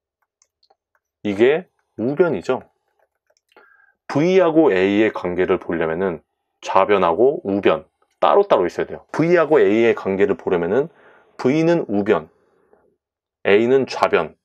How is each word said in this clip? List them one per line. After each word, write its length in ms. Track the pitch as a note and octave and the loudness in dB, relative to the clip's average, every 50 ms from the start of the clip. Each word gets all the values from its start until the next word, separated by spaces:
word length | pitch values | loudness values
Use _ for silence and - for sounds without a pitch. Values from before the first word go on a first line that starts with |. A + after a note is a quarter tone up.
| _ _ _ _ _ _ _ _ _ _ _ _ _ _ _ _ _ _ _ _ _ _ _ _ - | _ _ _ _ _ _ _ _ _ _ _ _ _ _ _ _ _ _ _ _ _ _ _ _ -8
이게 440 | G#2 G2+ G2 A2+ C3+ D3 E3 F#3 _ _ _ _ _ _ - | -6 0 2 2 2 2 0 -4 _ _ _ _ _ _ -8
우변이죠. 640 | G#2+ B2+ D3 D3 F#3 E3+ C3+ F#2 D#2+ - B2+ A2+ F#2+ _ _ _ _ _ _ _ _ _ _ _ _ _ _ _ _ _ _ - - _ _ _ _ _ _ _ _ | -6 -2 0 0 0 0 -2 -4 -4 -4 -6 -6 -6 _ _ _ _ _ _ _ _ _ _ _ _ _ _ _ _ _ _ -20 -20 _ _ _ _ _ _ _ _
V하고 680 | - - C#3 D3+ F3+ F#3 F#3+ F3 E3 D#3 D#3+ E3 C3 F#2+ | -6 -4 -2 0 2 2 2 2 4 4 4 4 4 4
A의 400 | F#2 F#2 G2 G2+ G#2 A2 G#2+ - | 2 2 2 2 2 2 0 -2
관계를 460 | - - F#2 F2+ F2 F#2 F2 F#2+ E2+ | -4 -6 -6 -4 -2 -2 -2 -2 -4
보려면은 640 | - - F2+ E2 E2 D#2+ D#2+ E2+ F#2+ G2 E2+ D2 - _ _ _ _ _ _ _ - | -4 -6 -4 -4 -4 -4 -4 -4 -4 -4 -6 -8 -12 _ _ _ _ _ _ _ -10
좌변하고 800 | - - F#2+ G2 G2 G#2 G2 F#2 E2+ E2 F2 A#2 C3+ D3+ E3 - | -2 0 0 2 2 2 2 2 0 0 2 0 0 0 -2 -4
우변 420 | G2+ G2 G2+ F#2+ G#2 F2+ - - _ _ _ _ _ _ _ | -6 -4 0 0 0 0 0 -4 _ _ _ _ _ _ _
따로따로 440 | - - - - G3+ G3+ E3 A2+ F2+ | 0 2 2 2 2 2 0 0 0
있어야 200 | E2+ - - D#2+ | -2 -4 -6 -8
돼요. 180 | - E2+ D2+ - _ - | -8 -10 -14 -16 _ -4
V하고 480 | - D3+ E3+ F3 F3 D#3+ D3 D#3 C#3+ | -2 0 2 2 2 2 2 2 2
A의 340 | G2+ G2 G#2 A2+ A2+ A#2 G#2+ | 4 4 2 2 2 2 0
관계를 400 | - - G2 G2 F#2+ G2 G2 F#2+ | 0 -2 -4 -2 0 0 -2 -2
보려면은 520 | - - F#2+ F#2 F2 E2+ E2+ G2+ B2+ D3 E3 _ _ _ _ _ _ _ _ _ | -4 -4 -4 -4 -2 -2 -2 -2 -2 -4 -4 _ _ _ _ _ _ _ _ _
V는 480 | - - B2+ C#3 D#3 D#3+ E3 E3+ E3 - - | -6 -4 -2 0 0 0 0 0 -2 -2 -4
우변, 420 | G#2 G2+ G2+ G#2 G#2 - D#2+ - _ _ _ _ _ _ _ _ _ _ _ _ _ _ _ _ _ _ _ _ _ _ - | -4 -4 -2 0 -2 -2 -4 -8 _ _ _ _ _ _ _ _ _ _ _ _ _ _ _ _ _ _ _ _ _ _ 0
A는 400 | - G2 G#2 A#2 A#2+ C3 C3+ B2+ | 2 2 2 2 2 2 0 0
좌변 500 | - - - - F#2 G2 F#2 E2 D#2 - _ _ | -2 -2 -2 0 0 0 0 -2 -4 -10 _ _